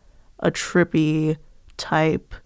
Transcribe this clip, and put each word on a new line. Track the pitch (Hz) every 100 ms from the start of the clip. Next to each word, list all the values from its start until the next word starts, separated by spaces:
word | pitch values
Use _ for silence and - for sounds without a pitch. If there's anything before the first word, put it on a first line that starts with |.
| - - - -
a | 170
trippy | - - 180 170 160 156 156 156 156 - - - -
type | - 160 160 - - -